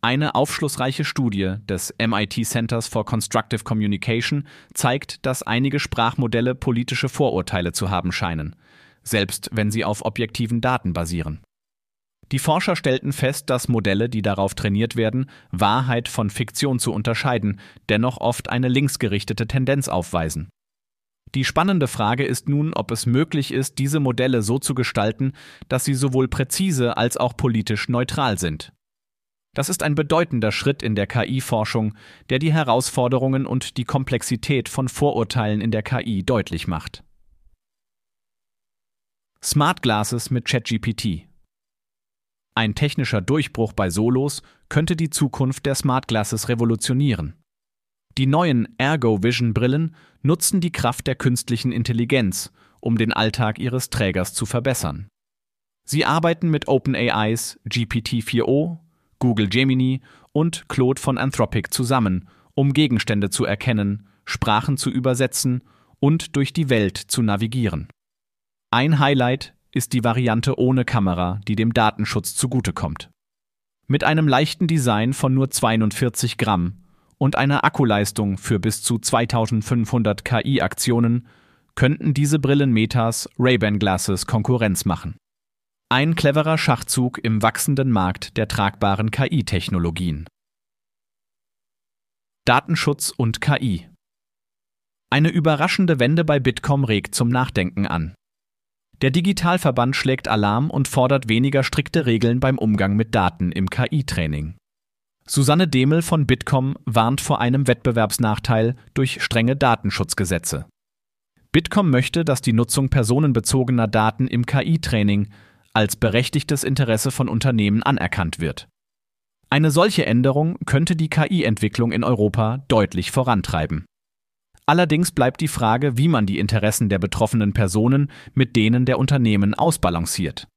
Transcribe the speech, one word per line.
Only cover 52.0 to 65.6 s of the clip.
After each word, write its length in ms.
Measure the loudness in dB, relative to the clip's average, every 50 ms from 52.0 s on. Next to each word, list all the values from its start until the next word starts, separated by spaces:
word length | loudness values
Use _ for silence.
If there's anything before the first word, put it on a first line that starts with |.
| 0 2 2 2 2 0 -2 -4 -8 -12 _ _ _ _ _ _
um 160 | -2 0 2
den 160 | 2 2 0
Alltag 460 | 2 0 0 0 0 0 -2 -2 -2
ihres 320 | -4 -6 -4 -4 -4 -6 -4
Trägers 460 | -4 -2 0 0 0 0 -2 -2 -4
zu 100 | -6 -6
verbessern. 640 | -2 -4 -2 -2 -2 -2 -2 -4 -6 -6 -8 -12 -16 _ _ _ _ _ _ _ _ _ _ _ _ _ _ _
Sie 220 | -4 -2 0 2
arbeiten 460 | 2 2 2 2 2 0 0 0 0
mit 160 | 0 0 0
Open 280 | 2 0 2 2 0 0
A 300 | 0 0 0 0 0 0
Is 340 | 0 0 -2 -4 -8 -12 -12 _
G 220 | -6 -4 -4 -4
P 140 | -2 -4 -4
T 200 | -4 -2 -4 -4
vier 260 | -4 -2 0 0 2
O, 320 | 2 2 2 0 -2 -6 -10 _ _ _ _ _ _ _
Google 320 | _ 0 0 2 2 0 2
Gemini 520 | 2 2 2 2 2 2 2 0 0 -4 -6 -14 -20 -20 _ _
und 380 | _ 0 0 0 -2 -6 -12 _
Claude 320 | -2 0 2 2 2 0
von 160 | -2 -4 -2
Anthropic 540 | -2 -2 -4 0 -2 -2 0 0 -4 -4 -4
zusammen, 580 | -4 -4 -2 0 0 2 2 2 0 0 -4 -8 _ _ _ _ _
um 200 | 0 2 2 4
Gegenstände 580 | 2 2 2 2 0 0 0 0 0 0 -2
zu 140 | -2 -2 -2
erkennen, 640 | -2 -2 -2 -2 -2 0 0 0 -2 -2 -4 -8 _ _ _ _
Sprachen 520 | -10 -4 -2 0 2 2 2 2 0 -2
zu 140 | -2 -2 -2
übersetzen 720 | -2 0 0 0 0 2 0 -2 -2 -2 -2 0 -2 -2